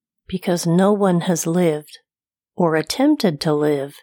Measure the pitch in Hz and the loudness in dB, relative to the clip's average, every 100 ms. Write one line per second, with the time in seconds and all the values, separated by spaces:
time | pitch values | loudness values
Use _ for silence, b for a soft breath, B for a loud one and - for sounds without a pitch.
0 | _ _ - 180 - 175 170 170 190 208 | _ _ -12 -8 -4 -2 0 2 2 2
1 | 202 175 185 160 165 175 170 151 151 - | 2 0 0 -2 -2 0 0 -2 -8 -20
2 | _ _ _ _ _ - 170 156 - - | _ _ _ _ _ -2 0 0 -2 0
3 | 285 294 196 151 160 147 151 143 139 - | 2 2 0 -2 -2 0 0 -2 -4 -12